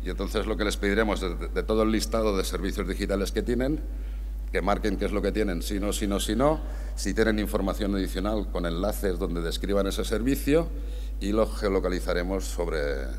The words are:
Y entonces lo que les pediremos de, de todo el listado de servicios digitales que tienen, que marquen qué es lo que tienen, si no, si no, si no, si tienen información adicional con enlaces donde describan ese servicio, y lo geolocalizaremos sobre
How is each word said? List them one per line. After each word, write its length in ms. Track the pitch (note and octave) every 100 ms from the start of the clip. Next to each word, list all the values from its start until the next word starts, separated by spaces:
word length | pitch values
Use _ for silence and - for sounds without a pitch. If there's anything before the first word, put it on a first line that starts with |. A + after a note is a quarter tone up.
Y 60 | F2+
entonces 360 | F2 G2 A2 G2+
lo 100 | G2+
que 100 | G#2
les 120 | F#2+
pediremos 420 | G2+ G2+ A2 F#2+
de, 160 | F#2 E2+
de 280 | E2 -
todo 200 | E2+ A2
el 80 | A2
listado 460 | A2 G#2 A2+ A2 G2
de 60 |
servicios 440 | F2+ F2+ F#2 F#2 F#2
digitales 440 | F#2+ G2 G2 F#2+
que 100 | -
tienen, 400 | G2+ A#2+ C3 D#3 - - - - - - -
que 100 | F#2
marquen 360 | F2 G2+ A2 F#2+
qué 80 | G2+
es 60 |
lo 100 | G2+
que 100 | F#2+
tienen, 320 | G2 G2+ F2
si 160 | - G#2
no, 140 | G2+
si 120 | F#2+ G#2
no, 140 | G2+
si 160 | - G#2+
no, 260 | C#3 D#3 - - - -
si 180 | G2+
tienen 260 | G2 A2 G#2+
información 560 | G2 G#2 F#2+ F#2 G#2 G2+
adicional 520 | F#2 F#2+ G2 A2 G2
con 160 | F#2 F2
enlaces 500 | E2 G2+ G#2+ G2+ E2+
donde 240 | F2+ E2+
describan 460 | E2 D#2+ F2+ G2+ G2
ese 180 | F#2 G2
servicio, 640 | A2+ A#2 C3+ - D3 E3+ - - - - -
y 120 | G2
lo 160 | G#2 G#2+
geolocalizaremos 1000 | - G#2+ F#2+ F2+ F2+ F#2 F2 F2 F#2+ F#2
sobre 600 | - E2+ D#2+ D2 C2+ C2